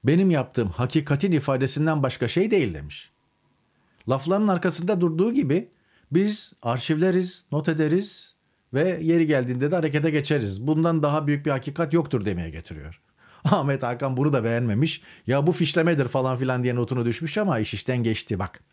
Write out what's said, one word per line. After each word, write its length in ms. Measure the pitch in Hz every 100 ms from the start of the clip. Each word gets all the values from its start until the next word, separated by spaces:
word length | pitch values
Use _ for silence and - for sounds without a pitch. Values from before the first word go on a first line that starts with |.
"Benim 260 | 120 165 196
yaptığım 380 | 156 123 - 107
hakikatin 640 | 87 123 160 143 143 196
ifadesinden 680 | 160 143 131 131 147 156 151
başka 260 | 135 - 120
şey 220 | - 214
değil." 240 | 202 123
demiş. 360 | 78 73 - - _ _ _ _ _ _ _ _ _ -
Laflarının 400 | 131 143 196 214
arkasında 520 | 180 180 156 175 196
durduğu 320 | 170 160 214
gibi 360 | 240 156 165 - _ _ _ _
biz 400 | 147 208 208 - _
arşivleriz, 840 | 117 120 - 156 185 185 180 - -
not 160 | 147 156
ederiz 680 | 156 151 175 208 - - _ _ _ _
ve 240 | 131 175 170
yeri 240 | 160 170 160
geldiğinde 440 | 143 123 127 143
de 60 | 175
harekete 340 | 156 147 156
geçeriz. 560 | 151 143 147 104 98 127
Bundan 360 | 156 165 165
daha 240 | 147 151 143
büyük 200 | 147 147
bir 40 |
hakikat 420 | 135 147 143 160
yoktur 320 | 165 151 127
demeye 260 | 101 87 82
getiriyor. 500 | 78 - 78 73 85 _ _
<laughs> 220 | _ -
Ahmet 380 | 151 196 143 135
Hakan 340 | 127 123 139 127
bunu 160 | 143
da 120 | 139
beğenmemiş. 580 | 113 117 120 104 156 - - - -
"Ya 200 | 135 147
bu 60 |
fişlemedir." 560 | 180 156 175 165 156 123
falan 280 | 139 131 127
filan 260 | 131 127
diye 120 | 123
notunu 300 | 120 117 123
düşmüş 340 | 117 113 160 208
ama 200 | 202 127
iş 160 | 107
işten 280 | 98 - 127
geçti 360 | 113 110 - 101
bak. 220 | 95 - _